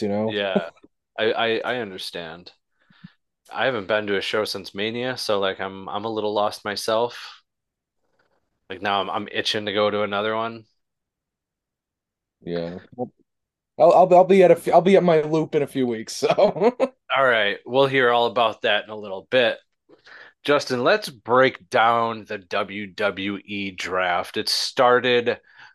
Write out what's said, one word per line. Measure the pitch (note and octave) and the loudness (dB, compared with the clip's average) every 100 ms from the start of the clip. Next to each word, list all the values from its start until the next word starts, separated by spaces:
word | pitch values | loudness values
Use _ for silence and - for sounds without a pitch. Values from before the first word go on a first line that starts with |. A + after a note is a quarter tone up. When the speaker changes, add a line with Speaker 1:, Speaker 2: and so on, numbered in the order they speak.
Speaker 1:
you | G#2 | -4
know? | G#2 A2 | -2 -2
Speaker 2:
Yeah, | G#2 G2+ F#2 E2 _ _ _ _ - | -4 -2 -2 -4 _ _ _ _ -2
I, | A2 | -2
I, | - A2+ A2+ | 0 -2 -2
I | - B2 | -4 -6
understand. | G#2 F#2 - F2 E2 E2+ F2+ _ _ _ _ _ - _ _ _ _ | -8 -10 -12 -12 -12 -16 -20 _ _ _ _ _ -20 _ _ _ _
I | - | -4
haven't | B2 A#2 F#2 | -2 -2 -2
been | G#2+ G#2 | -2 0
to | G2 | -2
a | |
show | - A2 | -2 -2
since | G2+ G2 F2+ G2 | -4 -6 -12 -8
Mania, | A2 A#2 B2+ B2 | -6 -6 -8 -8
so, | - G2+ | -2 -2
like, | G2 F#2+ | -2 -4
I'm, | F#2+ F#2+ F#2+ | -8 -10 -10
I'm | G#2 | -8
a | A2+ | -6
little | G#2+ G#2 | -4 -4
lost | G#2 G#2 - G#2+ | -2 -2 -4 -8
myself. | G2 - A2+ A#2+ - - - _ _ _ _ _ _ _ _ _ _ _ _ - | -8 -2 -2 -2 -6 -18 -20 _ _ _ _ _ _ _ _ _ _ _ _ -18
Like, | F#2+ | -6
now | G2+ G2+ | -2 0
I'm, | F#2+ | -2
I'm | G2+ G#2 | -6 -6
itching | A2 - A2 G#2 | -6 -4 -4 -4
to | |
go | G2+ G#2 | 0 0
to | G#2 | 0
another | G#2 G2+ A2 A2 | -2 -2 -2 -4
one. | A2+ A#2 A2 _ _ _ _ _ _ _ _ _ _ _ _ _ _ _ _ _ | -6 -10 -20 _ _ _ _ _ _ _ _ _ _ _ _ _ _ _ _ _
Speaker 1:
Yeah. | F2 E2+ E2+ F#2 - - B2+ _ _ _ _ _ _ - | -10 -8 -8 -12 -18 -12 -12 _ _ _ _ _ _ 4
I'll, | E3 | 6
I'll, | D#3+ F3+ | 6 6
I'll | F3 F3 | 6 6
be | G3 | 6
at | F3 | 8
a | E3 | 6
f-, | - | 6
I'll | - | 4
be | F3+ F#3 | 6 4
at | |
my | F3 D#3+ | 6 2
loop | D3+ D#3+ D#3 D#3 | 2 -2 0 -2
in | |
a | C3+ | -2
few | C#3 B2+ | -2 -2
weeks, | A2 A2 | -2 -8
so. | - D3 | -4 0
<laughs> | - G3 D#3 A3+ - C4 _ - C3 | 4 2 4 0 2 -4 _ -4 2
Speaker 2:
All | C3 | 4
right, | A2+ G2+ - - | 4 0 -2 -2
we'll | B2+ C#3 | 2 2
hear | C3+ B2 | 4 4
all | A#2+ A#2 | 4 2
about | A2 A2+ G2+ | 2 0 0
that | A#2 G#2 | -2 -2
in | G#2+ | -4
a | G#2+ | -12
little | G#2 F#2+ - | -10 -12 -2
bit. | B2+ A2+ - _ _ _ _ _ - - _ | 0 0 -2 _ _ _ _ _ -20 -20 _
Justin, | - C#3+ - B2+ | 0 0 0 -2
let's | C#3+ G#3 - | 0 0 -2
break | A#2+ - B2+ C3 - - | -14 0 4 4 0 -4
down | A#2+ A2+ A#2 A#2 A2 G2 | 2 2 2 -2 -6 -10
the | G#2 | -14
W | F2+ G2+ G2+ G2+ G2 | -6 -6 -6 -8 -12
W | F2 G2+ F#2+ G2 G2+ | -4 -4 -4 -6 -8
E | - G2+ G2 | -10 -10 -10
draft. | F#2 F2 F#2 F2+ F2 - A2 | -10 -6 -2 -2 -2 -4 -6
It | - | -4
started | - - - B2 B2 B2 A#2+ A#2 G#2 _ - - | -4 -4 0 2 4 2 0 0 -6 _ -20 -20